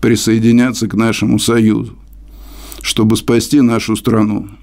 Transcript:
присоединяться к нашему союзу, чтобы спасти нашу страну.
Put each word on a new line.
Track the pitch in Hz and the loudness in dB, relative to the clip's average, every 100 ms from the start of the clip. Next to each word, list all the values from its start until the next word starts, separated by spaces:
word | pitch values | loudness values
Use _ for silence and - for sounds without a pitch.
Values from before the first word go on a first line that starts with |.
присоединяться | 117 117 - 113 117 117 123 113 110 | 2 0 2 2 4 4 2 -2 -4
к | |
нашему | 98 113 101 - 110 | -2 -2 0 0 0
союзу, | 110 117 110 104 113 - - - - - - - - - | 0 2 2 2 -2 -12 -20 -20 -20 -20 -20 -20 -20 -12
чтобы | - - 110 113 | -6 0 0 0
спасти | - 120 113 147 | 0 0 2 2
нашу | 123 113 - 110 | 2 0 -2 -4
страну. | - 110 110 104 98 - | 0 0 0 -2 -8 -18